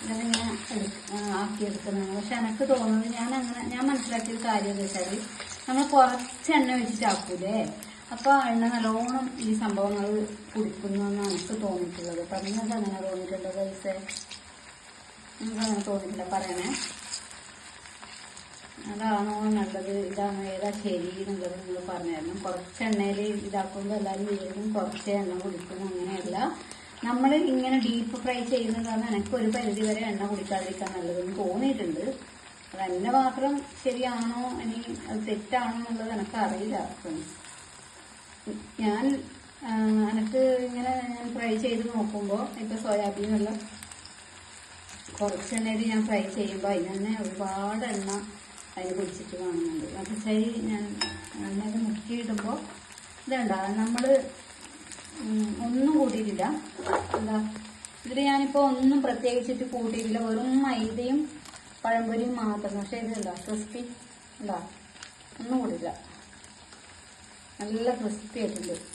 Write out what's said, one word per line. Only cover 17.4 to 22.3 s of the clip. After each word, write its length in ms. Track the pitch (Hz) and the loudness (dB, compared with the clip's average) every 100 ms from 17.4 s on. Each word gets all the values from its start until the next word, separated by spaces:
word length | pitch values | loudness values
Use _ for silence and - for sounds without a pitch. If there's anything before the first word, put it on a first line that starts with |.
| - - - - - - - - - - - - - - 214 | -16 -18 -18 -18 -18 -16 -16 -14 -16 -16 -18 -18 -18 -12 -8
അതാണോ 420 | 208 220 208 208 208 214 214 | -2 2 2 2 2 2 2
നല്ലത്, 360 | 190 190 - 202 190 | 2 -2 -2 -2 -2
ഇതാണോ, 300 | 202 202 196 196 | 0 0 0 -4
ഏതാ 160 | 190 208 214 | -2 -2 -2
ശരി 280 | 208 180 175 185 | -2 0 -2 -4
എന്നുള്ളത് 320 | 196 190 180 180 | -4 -2 -4 -6
നിങ്ങൾ 240 | 185 180 180 | -6 -6 -4
പറഞ്ഞായിരുന്നു. 440 | 180 170 160 165 | -4 -2 -2 -4